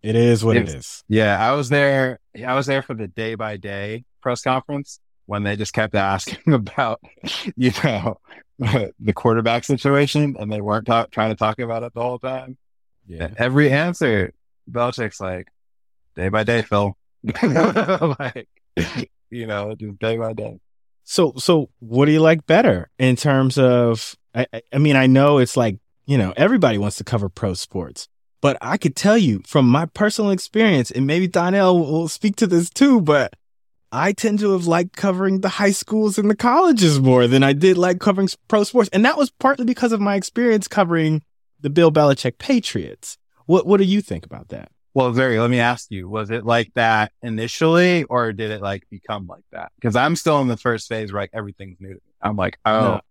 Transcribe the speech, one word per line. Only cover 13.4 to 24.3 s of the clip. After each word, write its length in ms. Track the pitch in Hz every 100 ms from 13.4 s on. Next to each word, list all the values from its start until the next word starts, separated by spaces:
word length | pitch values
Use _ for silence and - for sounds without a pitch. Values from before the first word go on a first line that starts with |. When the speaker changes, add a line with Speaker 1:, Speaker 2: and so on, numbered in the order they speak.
| 120 135 147
Speaker 2:
answer, 600 | 135 170 175 147 107 90 _ _ _ -
Belichick's 500 | 120 120 127 110 -
like, 280 | 95 92 - _ _ _ _ _ _
"Day 140 | - 92
by 140 | 107
day, 180 | 110 117
Phil." 340 | - 104 101 - _ _
<laughs> 200 | - -
Like, 1080 | 240 135 226 214 196 185 160 135 135 120 104 _ _ - 82 - - _ _
you 160 | 120 113
know, 280 | 104 104
just 240 | 110 107 101
day 180 | 113 113
by 160 | 113
day. 260 | 110 110 101 _ _ _ _
Speaker 1:
So, 280 | - - 165 131
so 320 | - 165 - _
what 260 | 113 120 143
do 60 |
you 80 | 156
like 260 | 160 160 -
better 420 | 165 247 92 - _
in 180 | 127 123
terms 420 | 147 135 131 135
of, 560 | 127 123 117 113 - - _